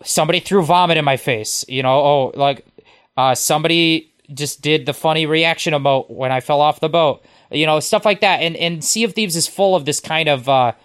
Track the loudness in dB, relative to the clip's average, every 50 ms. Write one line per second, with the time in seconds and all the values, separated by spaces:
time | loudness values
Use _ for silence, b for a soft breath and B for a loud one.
0 | -8 -4 -2 0 0 0 0 -2 -2 0 0 2 2 4 4 4 4 4 2 2
1 | 2 0 0 0 0 -2 -2 -2 -4 -6 -8 -8 -8 -6 -6 -2 0 2 2 4
2 | 4 4 2 2 0 -2 -2 0 0 0 0 -2 -8 _ _ -20 b b b b
3 | b b _ 0 0 2 2 0 0 0 0 0 2 2 2 2 4 2 2 0
4 | -2 _ _ _ _ -18 -10 -8 -8 -8 -8 -4 -2 0 0 0 0 -4 -6 -2
5 | -2 0 0 0 0 0 0 0 2 0 0 -2 -2 -2 -2 0 2 0 0 0
6 | -2 -6 -8 -6 -4 -2 -2 -2 -2 0 0 2 2 2 0 0 -2 -2 0 2
7 | 2 2 0 b b b b b b b -4 -2 0 0 0 0 0 0 -2 0
8 | 2 0 0 2 2 0 2 0 0 -4 -2 -4 -4 -4 -4 -4 -4 -4 -2 -2
9 | -2 -2 -2 -4 -4 -2 -2 -4 -4 -4 -2 0 0 2 2 0 0 -4 -6 -6
10 | -6 -4 -2 -2 0 0 0 0 0 0 2 2 2 0 -2 _